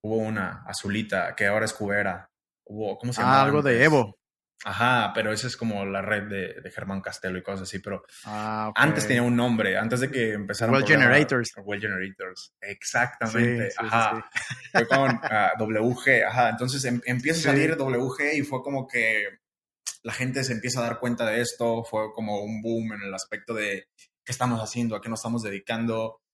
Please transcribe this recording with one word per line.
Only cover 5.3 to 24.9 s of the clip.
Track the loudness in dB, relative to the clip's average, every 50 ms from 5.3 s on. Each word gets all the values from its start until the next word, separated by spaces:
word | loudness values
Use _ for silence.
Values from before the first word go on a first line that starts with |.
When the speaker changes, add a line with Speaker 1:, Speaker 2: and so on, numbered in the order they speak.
Speaker 1:
esa | -2 -2 -4 -6
es | -6
como | -4 -4 -4 -4 -4 -4
la | -4 -4 -4
red | -2 -2 -2 -4 -4 -6
de, | -6 -6 -6 -8 -10 -14
de | -16 -14
Germán | -12 -10 -8 -6 -6 -6
Castelo | -6 -8 -12 -8 -6 -6 -6
y | -6
cosas | -6 -8 -8 -8
así, | -8 -8 -10 -10
pero | -8 -8 -10 -10 -10 _ -20 -18 -14
Speaker 2:
Ah, | -10 -8 -6 -6 -4 -4 -4 -4 -2
ok. | 4 4
Speaker 1:
antes | 4 4 4 0 0 2
tenía | 2 2
un | 4 4 2
nombre, | 2 4 2 2 2 2 2 0
antes | 0 0 0 0 0
de | 0 0
que | 0 0 0 0 -2
empezaran | -4 -4 -6 -4 -2 2 4
Speaker 2:
Well | 4 4 6
Speaker 1:
programas. | 6 6 6 8 8
Speaker 2:
Generators. | 8 6 6 4 2 0 0 -2 -8 -12 -8
Speaker 1:
Well | -6 -6 -4
Generators, | -4 -4 -4 -4 -6 -8 -8 _ -12 -12 -12 -14 -18 -20 _ _
exactamente, | -14 -14 -12 _ -10 -2 0 0 0 0 -2 -6 -6 -2 2 2 2 2 2 0 -2 -4
Speaker 2:
Sí, | -4
sí, |
sí, | -6 -4 0
Speaker 1:
ajá. | 2 2 2 2 0
Speaker 2:
sí. | -4 -8 -8
<laughs> | -8 -8 -8 -8 -10 -12 -12 0
Speaker 1:
Fue | 2 2 4
con, | 4 4 4 4 4 2 0 -2 0
ah, | 2 2 2 2 2 0
W | -2 0 0 2 2 0 0
G, | 0 2 4 4 4 4
ajá. | 2 2 2 2 2
Entonces | 2 0 -4 -4 -4 -4 -2
em-, | -2 -2 -2 -2
empieza | -2 -4 -2 0 0 -2 0
a |
Speaker 2:
Sí. | 2 4 4 4
Speaker 1:
salir | 4 2 2
W | 0 0 0 0 0 0 -2
G | -2 -2 -2 0 0 0
y |
fue | -2 -2 -4 -6
como | -4 -4 -4 -4 -6
que | -2 -2 0 2 2 2 0 -2 -4 -8 _ _ _ _ _ _ _ _ _ _ -14 -14 0 _
la | 0
gente | 2 2 -2 -2 0 0 0
se | 0
empieza | -2 -2 -2 -2 0 0
a | 0
dar | 0 0 0
cuenta | 0 -2 0 2 2
de | 2 2 2
esto, | 0 0 0 0 2 2 2 0 -2
fue | -2 -2 -2 -2 -2
como | -4 -6 -4 -2 -2 -2
un | -2 -4 -6 -6
boom | -2 -2 -2 -2 -2 -4 -6
en | -6
el | -8 -8 -6
aspecto | -8 -8 _ -10 -12 -8 -6 -4
de | -4 -2 -2 -4 -6 -8 _ _ _ -20 _ _ _ _
qué | -10
estamos | -4 0 0 0 0 -2
haciendo, | -4 -6 -4 -2 -2 -2